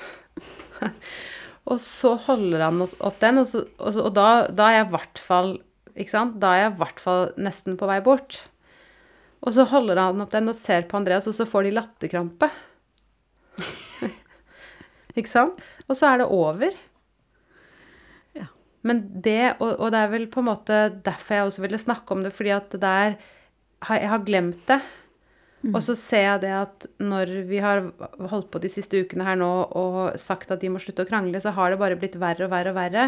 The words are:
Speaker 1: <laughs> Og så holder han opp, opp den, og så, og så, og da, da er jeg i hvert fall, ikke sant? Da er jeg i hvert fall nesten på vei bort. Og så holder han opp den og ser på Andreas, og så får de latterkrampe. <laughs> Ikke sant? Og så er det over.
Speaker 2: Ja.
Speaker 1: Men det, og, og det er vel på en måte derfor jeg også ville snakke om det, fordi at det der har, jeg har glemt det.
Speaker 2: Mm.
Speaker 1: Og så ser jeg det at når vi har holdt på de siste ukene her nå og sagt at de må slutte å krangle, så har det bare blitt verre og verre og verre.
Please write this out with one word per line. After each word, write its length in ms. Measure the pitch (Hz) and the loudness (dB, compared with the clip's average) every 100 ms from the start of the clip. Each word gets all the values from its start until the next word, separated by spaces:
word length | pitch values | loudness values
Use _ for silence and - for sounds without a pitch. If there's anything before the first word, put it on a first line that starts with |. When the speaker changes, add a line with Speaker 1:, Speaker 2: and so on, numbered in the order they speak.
| - - _ - - - - - | -20 -20 _ -20 -18 -20 -20 -8
Speaker 1:
<laughs> 100 | 220 - - - - - - - - | -8 -8 -16 -16 -14 -16 -18 -10 -4
Og 100 | 240 | -2
så 360 | - - 254 233 | -2 2 2 2
holder 460 | - 240 185 160 | 2 2 2 2
han 160 | 160 170 | 2 0
opp, 120 | 180 - | -2 -4
opp 200 | 196 - | -6 2
den, 160 | 220 262 | 4 4
og 60 | 254 | 2
så, 140 | 233 - | -2 -6
og 180 | - - | -8 -4
så, 80 | 214 | -2
og 120 | 220 196 | 0 4
da, 300 | 208 233 - | 6 6 4
da 180 | 185 214 | 4 6
er 80 | |
jeg 120 | 220 190 | 6 2
i 40 | |
hvert 280 | 165 - - | -2 -6 -10
fall, 300 | - 180 190 - - _ _ | 0 2 2 -4 -12 _ _
ikke 200 | - 196 | -12 -4
sant? 220 | 214 240 214 | -2 -2 2
Da 80 | 190 | 4
er 120 | 180 | 4
jeg 80 | 214 | 2
i 60 | 180 | 0
hvert 180 | 156 - | -6 -4
fall 220 | 185 180 180 | 0 0 0
nesten 420 | - 196 - 190 185 | -2 -6 -6 -6 -4
på 80 | 196 | -2
vei 120 | 196 | 2
bort. 380 | 226 269 262 - - _ _ _ _ _ _ _ _ _ | 4 4 2 -16 -18 _ _ _ _ _ _ _ _ _
Og 120 | 247 | 2
så 120 | 233 247 | 4 6
holder 320 | 269 220 180 | 4 4 4
han 240 | 190 196 | 2 0
opp 80 | 202 | -2
den 180 | 214 220 | 0 0
og 60 | 226 | -2
ser 300 | - 175 170 | 0 0 0
på 100 | 202 | -2
Andreas, 300 | 190 190 214 | 0 0 0
og 60 | 214 | -4
så 100 | 220 | 0
får 220 | 202 196 | 0 2
de 60 | 220 | 0
latterkrampe. 720 | 220 - 160 175 170 170 302 - - _ _ _ _ _ _ _ _ - | -4 -8 -4 -4 -4 0 -2 -2 -18 _ _ _ _ _ _ _ _ -14
<laughs> 500 | - - - - 226 - _ _ _ - - - - _ - 233 | -14 -14 -18 -10 -10 -10 _ _ _ -20 -20 -20 -20 _ -10 -8
Ikke 100 | 220 | 0
sant? 300 | 240 302 - - - - | 2 2 0 -14 -12 -6
Og 80 | |
så 160 | 262 294 | 2 4
er 120 | 247 | 4
det 40 | 247 | 4
over. 420 | 185 156 175 339 381 - _ _ _ _ _ _ _ _ _ - - - - _ | 2 2 0 -2 -4 -14 _ _ _ _ _ _ _ _ _ -20 -20 -20 -20 _
Speaker 2:
Ja. 140 | 302 160 _ _ _ | -16 -16 _ _ _
Speaker 1:
Men 200 | 226 240 196 185 | -2 0 -2 -4
det, 160 | 214 220 247 - | 0 2 2 0
og, 160 | 226 - | -2 -2
og 160 | 220 | 0
det 60 | 220 | 0
er 140 | 208 226 | 0 -2
vel 100 | 226 | -4
på 100 | 254 | -2
en 80 | 240 | -2
måte 300 | 208 - 214 214 190 190 | -2 0 2 2 0 -6
derfor 300 | 165 - 208 | -6 -2 0
jeg 120 | 196 | 0
også 140 | 196 190 | -2 -6
ville 160 | 214 240 | -4 -4
snakke 300 | - - 190 | -6 -4 -4
om 80 | 190 | -4
det, 80 | |
fordi 220 | - 202 202 | -4 0 -2
at 160 | 202 | -2
det 80 | 185 | -2
der 360 | 190 190 208 202 - _ _ _ _ _ | 2 2 2 -2 -12 _ _ _ _ _
har, 180 | - 220 | -4 -2
jeg 100 | 202 220 | 0 -2
har 100 | 202 | 0
glemt 380 | 190 175 170 - | 0 0 -2 0
det. 140 | 269 - - _ _ _ _ _ _ | 0 0 -16 _ _ _ _ _ _
Speaker 2:
Mm. 140 | 226 196 | -2 -2
Speaker 1:
Og 60 | |
så 80 | 170 | -2
ser 300 | 226 - 220 | -4 0 2
jeg 160 | 196 196 | 2 2
det 120 | 190 196 | 0 -2
at 280 | 196 - - - | -4 -8 -16 -6
når 260 | 202 196 180 190 | -2 -2 -2 -4
vi 140 | 185 202 | -4 0
har 220 | 202 202 180 - - - 175 | 2 0 -2 -8 -14 -12 -6
holdt 160 | 208 185 | -6 -6
på 140 | 165 | -6
de 60 | 180 | -6
siste 240 | 208 - 190 | -8 -2 -2
ukene 220 | 185 180 190 | -2 -2 -2
her 100 | 185 | 0
nå 120 | 180 185 - - | 2 0 0 -2
og 380 | 185 185 185 - | -2 -2 -4 -4
sagt 320 | - 185 - | -6 -8 -6
at 80 | 185 | -6
de 80 | 185 | -4
må 80 | 185 | -6
slutte 240 | - 190 | -6 -6
å 40 | 185 | -2
krangle, 260 | 214 185 185 | -2 -2 -4
så 80 | 208 | -4
har 160 | 190 180 | 0 0
det 120 | 190 | 2
bare 160 | 196 180 | 0 -2
blitt 160 | 190 175 | -6 -4
verre 300 | 180 170 185 | -2 -2 -2
og 80 | |
verre 180 | 180 185 | -2 -2
og 60 | 185 | -2
verre. 240 | 180 208 | -2 0